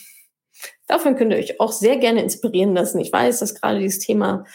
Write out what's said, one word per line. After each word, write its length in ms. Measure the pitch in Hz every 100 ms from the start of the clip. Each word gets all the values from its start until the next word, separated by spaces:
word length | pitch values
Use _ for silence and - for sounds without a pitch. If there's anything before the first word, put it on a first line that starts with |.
| - - _ _ _ - - - -
Davon 300 | 339 311 247
könnt 180 | 226
ihr 60 | -
euch 200 | - -
auch 120 | 220
sehr 260 | - 220 262
gerne 240 | 233 226
inspirieren 540 | - - 220 180 202 180
lassen. 240 | 175 175
Ich 120 | 165
weiß, 280 | - 240 240
dass 160 | 208 -
gerade 240 | 220 208
dieses 260 | 196 190 -
Thema, 400 | 208 190 196 -